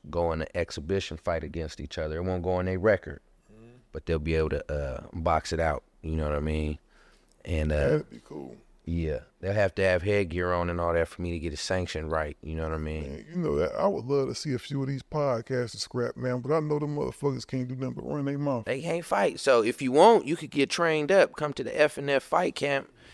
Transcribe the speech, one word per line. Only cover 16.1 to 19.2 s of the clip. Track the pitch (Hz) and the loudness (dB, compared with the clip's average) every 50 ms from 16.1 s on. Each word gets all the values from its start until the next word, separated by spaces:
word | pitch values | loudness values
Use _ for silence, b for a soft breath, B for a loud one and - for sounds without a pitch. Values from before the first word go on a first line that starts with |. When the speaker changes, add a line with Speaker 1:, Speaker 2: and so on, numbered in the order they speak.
| - - | -4 -4
Speaker 2:
man, | 123 127 127 127 | -4 -4 -4 -2
but | 123 127 | -2 0
I | 156 165 | 0 0
know | 151 151 151 147 | 0 0 -2 -2
them | 151 147 147 | -2 -2 -2
motherfuckers | 147 143 127 127 - 143 143 131 123 - | -2 -4 -4 -4 -2 -2 -2 -2 -2 -6
can't | - - 131 127 127 | -6 -4 -4 -4 -4
do | 131 | -6
nothing | 127 135 127 123 | -6 -6 -6 -6
but | - - 123 | -6 -6 -6
run | 143 147 139 | -4 -4 -2
their | 139 143 143 | -2 -2 -2
mouth. | 147 143 131 117 107 | -2 -2 -2 -2 -2
Speaker 1:
They | - 127 139 | -4 -4 -4
can't | 160 170 160 175 165 | -2 -4 -4 -4 -2
fight. | - - 202 | -2 0 2